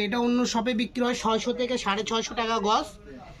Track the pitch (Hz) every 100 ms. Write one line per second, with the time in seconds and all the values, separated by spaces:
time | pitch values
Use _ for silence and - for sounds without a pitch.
0 | 208 240 240 240 240 233 226 226 233 247
1 | 240 240 220 220 233 247 247 - 208 196
2 | 202 226 - 240 220 226 202 240 302 -
3 | 139 131 - -